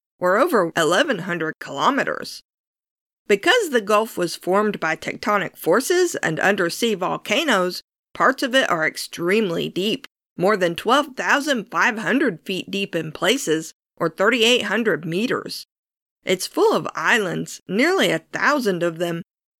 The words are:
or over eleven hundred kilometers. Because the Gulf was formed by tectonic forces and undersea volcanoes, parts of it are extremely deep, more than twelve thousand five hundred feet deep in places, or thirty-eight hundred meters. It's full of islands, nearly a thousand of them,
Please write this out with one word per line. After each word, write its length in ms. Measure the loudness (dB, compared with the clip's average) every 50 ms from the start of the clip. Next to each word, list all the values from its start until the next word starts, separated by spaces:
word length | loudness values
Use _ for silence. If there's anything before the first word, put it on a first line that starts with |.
| _ _ _ -4
or 200 | 0 2 2 4
over 340 | 2 4 2 2 2 2 2
eleven 440 | 2 2 4 4 2 2 2 -2 -4
hundred 340 | -4 -6 -6 -4 -4 -6 -8 -8
kilometers. 800 | -12 -10 -4 0 2 2 2 2 0 -2 -4 -6 -8 -12 -14 -14 -18 _ _ _ _ _ _ _ _ _ _ _ _ _ _ _ _
Because 420 | 0 2 2 4 4 4 4 4 2
the 140 | 0 0 0
Gulf 340 | 2 2 2 0 0 -2
was 200 | -4 -4 -4 -4
formed 440 | -6 -2 0 2 2 2 0 -2 -2
by 160 | -2 -4 -4
tectonic 580 | -4 -6 -8 -10 -6 -2 0 0 0 0 -2 -8
forces 600 | -4 0 2 2 4 4 2 2 2 2 2 0
and 260 | -2 -4 -2 -2 0
undersea 540 | 2 2 2 2 0 -2 -2 0 0 0 0
volcanoes, 880 | 0 -2 -4 -4 -4 -4 -2 -2 0 2 2 2 2 2 0 -4 -6 -12 _ _ _ _ _ -4
parts 280 | 0 2 2 2 2 -2
of 120 | -4 -4
it 160 | -4 -4 -2
are 160 | -2 -2 -2
extremely 840 | -4 -4 -6 -10 -12 -8 -4 -2 0 2 2 2 0 -2 -2 -4 -4
deep, 380 | -4 -4 -2 -2 -4 -4 -8 -12 _ _ _ _ _ -2
more 180 | 0 2 2
than 180 | 2 0 -2 -2
twelve 340 | -2 0 2 2 2 2 0
thousand 580 | -6 -4 0 2 2 2 2 0 -2 -2 -4
five 320 | -4 -2 0 0 2 0 0
hundred 420 | -2 0 0 2 2 0 -2 -4 -6
feet 240 | -6 -6 -6 -6 -6
deep 260 | -6 -6 -4 -4 -4
in 160 | -6 -6 -6 -6
places, 640 | -2 0 0 0 0 0 0 0 0 -2 -4 -12 _ _ _ _ -4
or 100 | -4 -4
thirty-eight 540 | -2 0 2 2 4 4 4 4 4 2 0
hundred 420 | 0 -2 0 0 0 0 -2 -2
meters. 600 | -4 -2 -2 -2 -2 -2 -4 -4 -8 -12 -14 -14 -16 _ _ _ _ _ _ _ _ _ _ -4
It's 220 | -4 -4 -2 -4
full 280 | -4 0 2 2 4 4
of 140 | 2 0 -4 -6
islands, 680 | -2 0 2 2 2 2 0 -4 -6 -6 -8 -12 -14 _ -4
nearly 420 | -2 0 2 2 2 2 2 2
a 100 | 0 -2
thousand 600 | -4 _ -6 -2 0 0 0 0 0 0 0 0 -2
of 140 | -2 -2
them, 240 | -2 -4 -4 -4 -4 -8 _ _ _ _ _ _ _